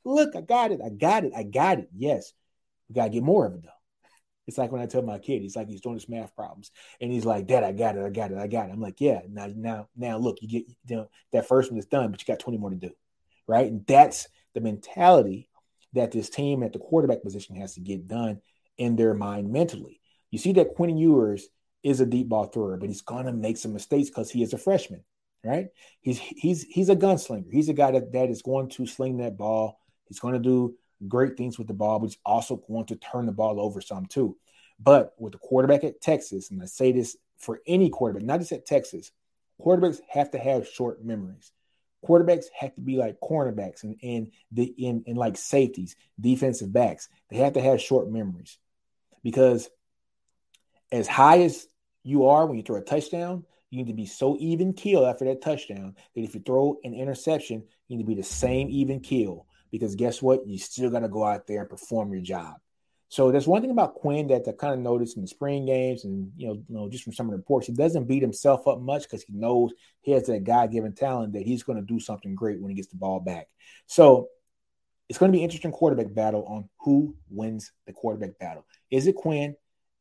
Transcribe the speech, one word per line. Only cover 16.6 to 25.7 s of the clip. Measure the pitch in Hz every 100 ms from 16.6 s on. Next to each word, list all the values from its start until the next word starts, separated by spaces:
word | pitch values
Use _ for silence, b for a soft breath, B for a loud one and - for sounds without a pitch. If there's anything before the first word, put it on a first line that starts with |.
at | 113
the | -
quarterback | - 165 139 -
position | 101 98 - 95
has | 95
to | -
get | 90 95 90
done | 113 113 101 _ _ _ -
in | 120 117
their | 113
mind | 107 101 104 101
mentally. | 131 170 113 - - _ _ _
You | 113
see | 180
that | 190 - -
Quinn | 175 160
Ewers | 165 143 107 101 - _ _ _
is | 139 127
a | 120
deep | 123 117
ball | 110 98
thrower, | 117 101 92
but | 101
he's | 98
gonna | - 123 131
make | 117 107 113
some | 110
mistakes | 104 - 143 143
'cause | - 107
he | 120
is | 113
a | -
freshman, | 190 190 - 90 _ _ _ _
right? | 113 151 190